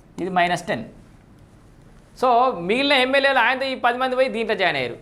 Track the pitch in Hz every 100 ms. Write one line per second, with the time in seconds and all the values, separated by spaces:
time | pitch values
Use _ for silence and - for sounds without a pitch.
0 | - - 175 185 175 175 175 196 233 -
1 | - - - - - - - - - -
2 | - - 254 233 254 190 170 233 277 277
3 | 254 269 269 262 233 262 269 247 240 247
4 | 262 247 262 214 220 202 180 147 123 120